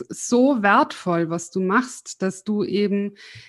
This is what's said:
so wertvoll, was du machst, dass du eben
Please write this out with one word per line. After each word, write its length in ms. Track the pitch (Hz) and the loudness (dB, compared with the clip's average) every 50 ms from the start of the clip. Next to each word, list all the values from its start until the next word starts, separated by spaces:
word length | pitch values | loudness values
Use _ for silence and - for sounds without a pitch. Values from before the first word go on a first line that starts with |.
| - - | -14 -14
so 520 | 190 - - - 247 240 254 277 285 226 | -12 -12 -4 0 2 4 4 4 4 4
wertvoll, 680 | 202 202 208 254 302 302 - - - 180 170 170 170 156 | 4 4 6 6 4 2 -2 -4 -4 -2 0 0 0 0
was 220 | 170 170 - - | -2 -4 -6 -6
du 80 | - 190 | -4 -2
machst, 600 | 185 185 202 247 254 254 - - - - - - | 0 2 2 2 0 0 -6 -14 -16 -18 -8 -6
dass 220 | 190 190 185 - - | -4 -4 -4 -6 -6
du 200 | 214 214 208 196 | -4 -2 -2 -2
eben 520 | - - 202 208 196 202 202 202 202 202 - - - - - - | -2 0 0 0 0 0 -2 -4 -6 -8 -14 -20 -20 -20 -20 -20